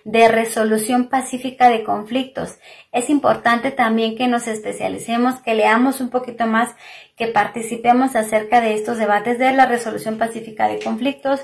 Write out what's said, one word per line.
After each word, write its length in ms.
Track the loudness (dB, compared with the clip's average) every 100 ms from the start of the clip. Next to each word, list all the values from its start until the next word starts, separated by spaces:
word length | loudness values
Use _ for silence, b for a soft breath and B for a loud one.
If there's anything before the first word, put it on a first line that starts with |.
| -2
de 220 | 4 6
resolución 800 | 4 0 0 0 0 2 0 0
pacífica 640 | -2 -4 -6 -6 2 4
de 140 | 4
conflictos. 720 | -2 -6 -2 -4 -4 -8 -10 -12 B B B
Es 200 | -2 2
importante 580 | 2 2 2 2 0 0
también 480 | 0 0 2 0 -2
que 100 | 0
nos 200 | 0 -2
especialicemos, 920 | -6 -6 -6 -6 -6 -4 0 0 -2
que 120 | -2
leamos 480 | 2 4 4 2 0
un 80 | -2
poquito 380 | -4 -4 -4 0
más, 240 | 0 -2 -6 B B B -8
que 120 | -2
participemos 880 | 0 0 -2 -8 -2 2 4 4 0
acerca 440 | 0 -2 2 2
de 140 | 2
estos 240 | 0 -2 -2
debates 400 | 0 0 0 0
de 160 | 2
la 140 | 4 4
resolución 500 | 2 -4 -6 -6 -4
pacífica 500 | -4 -6 -10 -2 -2
de 120 | -2
conflictos 640 | -4 -2 -4 -2 -2 -4